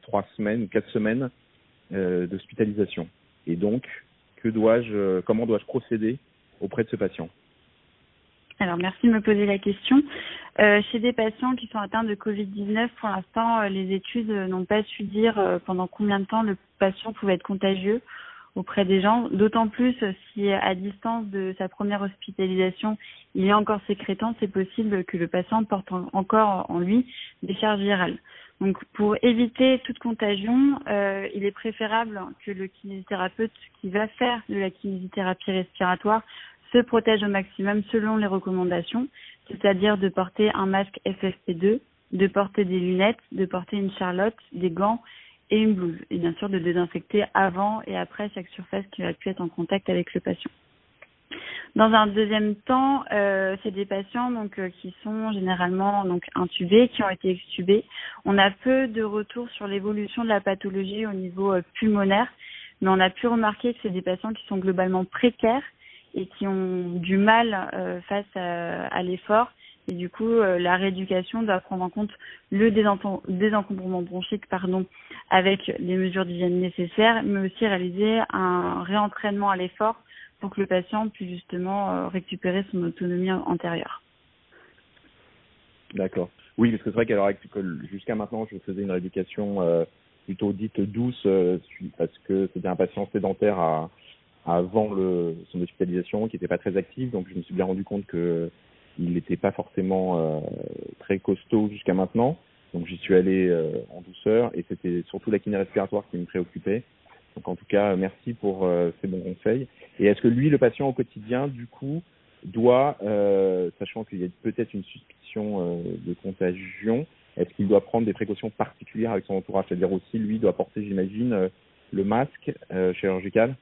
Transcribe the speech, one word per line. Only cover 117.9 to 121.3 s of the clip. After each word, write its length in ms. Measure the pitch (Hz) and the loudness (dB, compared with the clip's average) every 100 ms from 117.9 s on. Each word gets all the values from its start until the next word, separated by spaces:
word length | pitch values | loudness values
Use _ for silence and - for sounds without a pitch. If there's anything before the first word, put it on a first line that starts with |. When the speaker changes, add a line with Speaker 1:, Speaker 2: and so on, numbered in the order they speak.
| 117 | -2
Speaker 1:
des 80 | 113 | 0
précautions 380 | 95 101 101 110 | -2 -4 -4 -8
particulières 640 | - 107 - - 110 113 | -6 -6 -6 -14 -4 -2
avec 140 | 104 - | -2 -2
son 80 | |
entourage ? 320 | 98 92 98 95 | -6 -2 -2 -2
C'est-à-dire 240 | 90 90 | 0 0
aussi, 260 | 95 - 113 | 0 -4 -4
lui, 220 | 107 110 | -2 0
doit 160 | 110 - | 0 2
porter, 280 | 104 - | -4 -4
j'imagine, 480 | 104 98 92 107 123 | -4 -2 -2 -2 -2